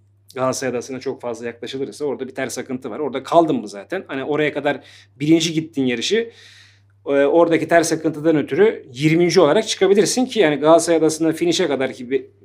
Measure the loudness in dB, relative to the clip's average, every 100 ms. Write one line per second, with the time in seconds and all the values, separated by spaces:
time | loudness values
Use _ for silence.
0 | _ _ _ -4 -4 -2 -4 -6 -8 -8
1 | -8 -8 -8 -8 -10 -10 -12 -8 -10 -6
2 | -6 -6 -8 -8 -8 -8 -8 -10 -8 -6
3 | -6 -6 0 2 2 -2 -6 -14 -10 -10
4 | -8 -10 -4 -2 -2 -2 -4 -6 -10 -20
5 | _ -6 2 2 2 -4 -6 -2 -2 -2
6 | -2 -2 -2 -12 -20 -20 _ _ _ _
7 | -2 2 4 4 4 2 2 2 2 -2
8 | -4 -2 0 2 0 2 2 2 -12 -2
9 | 0 4 4 6 6 4 0 0 2 4
10 | 2 0 -2 2 2 2 4 4 4 2
11 | 2 2 -2 0 0 0 0 0 -4 -6
12 | -4 -4 -4 _